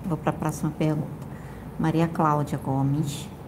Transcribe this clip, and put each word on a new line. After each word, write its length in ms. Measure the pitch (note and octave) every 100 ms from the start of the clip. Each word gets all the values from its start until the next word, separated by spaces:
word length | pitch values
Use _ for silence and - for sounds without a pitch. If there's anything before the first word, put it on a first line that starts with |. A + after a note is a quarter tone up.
| F#3+
vou 120 | D#3
pra 140 | -
próxima 400 | - D#3 - D3+
pergunta. 380 | - D#3 D3+ C3+ - - - - - - -
Maria 300 | D#3+ D#3 E3
Cláudia 500 | E3 D#3 D3 C#3+ C#3+
Gomes. 720 | C#3+ C3+ C#3 C#3+ C#3 - - -